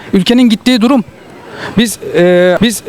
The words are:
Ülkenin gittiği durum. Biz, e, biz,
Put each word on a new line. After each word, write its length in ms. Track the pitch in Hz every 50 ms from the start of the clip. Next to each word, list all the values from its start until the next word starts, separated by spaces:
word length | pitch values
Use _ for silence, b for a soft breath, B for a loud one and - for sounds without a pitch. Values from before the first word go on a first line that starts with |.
| B B
Ülkenin 300 | - 196 180 - 240 247
gittiği 380 | 254 233 220 - - 247 254 240
durum. 240 | 208 247 285 247 185 - - - - - - - B B B B B B B 196
Biz, 200 | 240 220 - - - - -
e, 420 | 160 175 180 180 175 180 180 180 160
biz, 200 | 208 240 202 - -